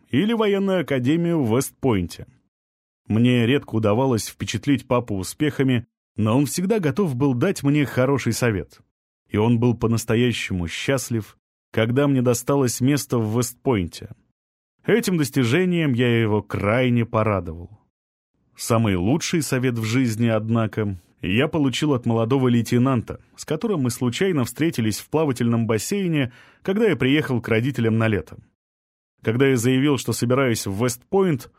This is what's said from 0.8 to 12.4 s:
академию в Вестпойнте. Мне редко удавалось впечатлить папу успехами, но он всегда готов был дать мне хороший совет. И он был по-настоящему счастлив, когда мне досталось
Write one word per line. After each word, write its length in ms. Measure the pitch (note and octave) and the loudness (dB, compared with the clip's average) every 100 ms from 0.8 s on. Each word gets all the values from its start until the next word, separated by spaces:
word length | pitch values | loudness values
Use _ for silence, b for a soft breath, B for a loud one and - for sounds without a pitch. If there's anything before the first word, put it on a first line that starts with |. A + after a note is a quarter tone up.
академию 640 | C#3+ C3+ B2 E3 E3+ E3 | 0 -2 0 0 0 0
в 120 | A#2+ A#2 | 2 0
Вестпойнте. 680 | - - C3+ G2+ E2+ - - _ _ _ _ _ _ _ - | -2 -4 0 0 -2 -8 -20 _ _ _ _ _ _ _ -2
Мне 380 | G#2+ B2 B2 A2+ | 2 4 4 2
редко 300 | C#3 - A2 | 0 -2 -2
удавалось 520 | G#2+ A2 C3+ A2+ - | 2 2 2 0 -2
впечатлить 600 | - G#2 G#2+ - C3 - | -8 -6 -4 0 0 0
папу 300 | B2 B2 G2+ | -2 -2 -6
успехами, 680 | F#2 - D3 - C3 A#2+ - _ _ - | -8 -4 -4 0 0 0 -4 _ _ -2
но 220 | G#2+ B2+ | 0 2
он 80 | C#3+ | 0
всегда 340 | - F#3+ A3+ | -2 -2 0
готов 360 | D#3 - F#3 B2 | 0 0 0 0
был 200 | C#3+ B2 | 0 2
дать 260 | F3 F#3+ | 0 0
мне 240 | C#3+ D3 C#3 | 0 0 0
хороший 480 | - C3 C3+ A#2+ | 0 0 0 0
совет. 480 | G#2+ A#2+ G2 - - _ _ _ _ _ | 0 0 0 -4 -14 _ _ _ _ _
И 80 | G2+ | 0
он 220 | A2+ A#2+ | 2 4
был 160 | B2 A#2 | 2 2
по-настоящему 920 | A2+ A2+ - A2+ B2 A2+ - F#2 E2+ | 0 0 0 0 2 0 -4 -4 -4
счастлив, 720 | - - C3+ - A2+ G2+ - _ _ _ | -6 -4 -2 -2 -6 -6 -14 _ _ _
когда 360 | - A2+ B2 D3 | -2 0 2 2
мне 140 | C3+ | 2
досталось 600 | B2 A#2 | 2 0